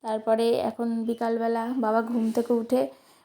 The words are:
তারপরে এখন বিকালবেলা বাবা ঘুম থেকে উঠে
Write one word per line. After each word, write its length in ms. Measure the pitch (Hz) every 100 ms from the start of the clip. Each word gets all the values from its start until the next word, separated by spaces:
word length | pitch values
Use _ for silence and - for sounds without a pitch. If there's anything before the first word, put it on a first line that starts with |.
তারপরে 480 | 240 220 220 220 233
এখন 540 | 233 226 226 233 226
বিকালবেলা 600 | 226 233 233 226 226 226 226 254
বাবা 260 | 220 220
ঘুম 280 | 226 240 220
থেকে 220 | 226 233
উঠে 360 | 240 226 254 269 - _ _